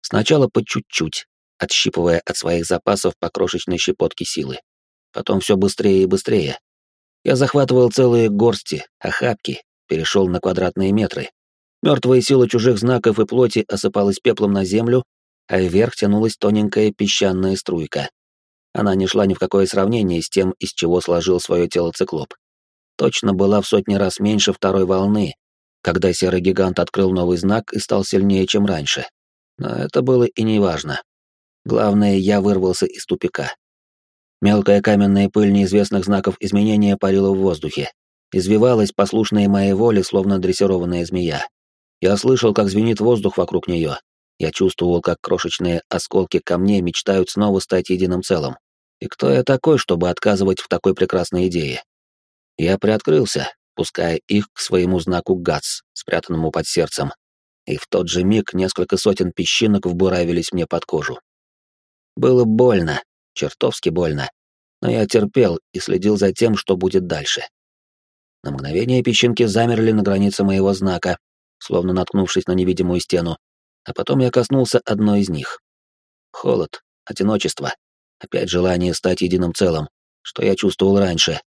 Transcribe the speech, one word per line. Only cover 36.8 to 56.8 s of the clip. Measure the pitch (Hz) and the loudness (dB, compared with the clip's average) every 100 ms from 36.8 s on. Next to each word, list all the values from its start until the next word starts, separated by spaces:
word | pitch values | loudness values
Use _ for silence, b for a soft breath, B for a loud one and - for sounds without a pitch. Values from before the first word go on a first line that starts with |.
| 104 98 | 2 2
парила | 98 98 98 | 2 2 2
в | 95 | 2
воздухе, | 95 82 80 - - _ _ _ _ | 0 0 -6 -6 -8 _ _ _ _
извивалась, | 95 92 107 123 117 104 | -4 2 4 4 4 2
послушная | - 101 110 104 104 101 | 0 0 0 2 2 2
моей | 101 98 | 2 2
воле, | 95 117 104 | 2 2 2
словно | 92 101 95 98 | 0 0 0 0
дрессированная | 92 92 98 92 87 87 | 0 0 2 0 -2 -4
змея. | 85 90 87 71 - _ _ _ _ _ | -4 -4 -4 -4 -8 _ _ _ _ _
Я | 117 104 | 0 2
слышал, | 123 131 117 | 2 2 2
как | 104 101 | 2 0
звенит | 95 113 107 | 2 0 2
воздух | 110 117 101 - | 2 2 0 -2
вокруг | 87 90 - | -2 -2 -2
нее. | 87 78 69 _ _ _ _ | -2 -2 -6 _ _ _ _
Я | 80 | -6
чувствовал, | - 95 - 87 87 | 0 -2 0 0 0
как | 87 85 | -2 -4
крошечные | - 95 85 - 87 85 - | -4 -4 -4 -4 -2 -4 -4
осколки | 87 - 95 92 90 | -8 -2 -2 0 -2
камней | - 87 98 101 | -2 0 2 2
мечтают | 87 - - 98 90 | 0 -4 -2 0 0
снова | - 104 98 | 0 0 0
стать | - 92 - | 0 -4 -2
единым | 92 92 90 | -2 0 -2
целым. | 92 90 69 65 _ _ _ _ | -2 -2 -4 -10 _ _ _ _
И | - | -14
кто | - 135 | -4 2
я | 135 | 2
такой, | 127 135 - 147 | 2 0 2 2
чтобы | - 87 87 | 0 -2 0
отказывать | 85 107 101 95 92 | 0 0 2 0 0
в | - | -2
такой | 87 95 92 | 0 0 0
прекрасной | 92 92 87 90 92 | 0 0 -2 0 0
идее? | 87 73 - - _ _ _ _ _ _ - | -2 -4 -8 -12 _ _ _ _ _ _ -4
Я | 82 98 | 0 2
приоткрылся, | 104 107 - 151 113 - - - _ - | 0 0 2 0 0 -4 -8 -12 _ -8
пуская | - - 85 80 - | -8 -4 -4 -4 -2
их | 104 101 | -2 -2
к | - | -10
своему | - 92 90 92 | -2 0 2 0
знаку | 82 87 - 92 | 0 -4 -2 -2
ГАЦ, | 85 76 - - _ | -2 -4 -6 -10 _
спрятанному | - - 87 - 82 80 | -18 -4 -4 -2 -4 -2
под | 80 80 | -4 -4
сердцем. | - | -2